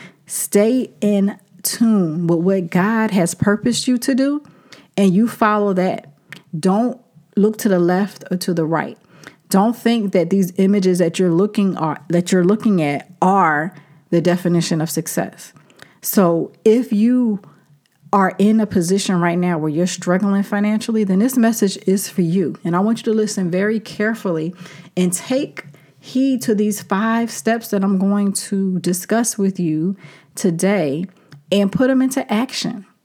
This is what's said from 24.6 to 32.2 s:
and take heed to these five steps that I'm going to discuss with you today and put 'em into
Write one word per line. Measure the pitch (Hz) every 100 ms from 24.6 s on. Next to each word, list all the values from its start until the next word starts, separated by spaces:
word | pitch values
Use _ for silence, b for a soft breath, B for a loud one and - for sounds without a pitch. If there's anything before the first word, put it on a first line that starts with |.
| B B B -
and | 185
take | 180 - 262 - - - b b b
heed | - 254 269 254
to | 254
these | 208 214 202
five | - 196 226 226 233
steps | - 220 226 226
that | 202
I'm | 190 190
going | 196 202 202
to | 196 - 196 196 185
discuss | 180 180 - 220 240 -
with | 196 190
you | 170 156 175 196 B B B
today | - 190 165 190 208 147 147 185 B B - _
and | 202 202
put | - 262
'em | 262
into | 262 262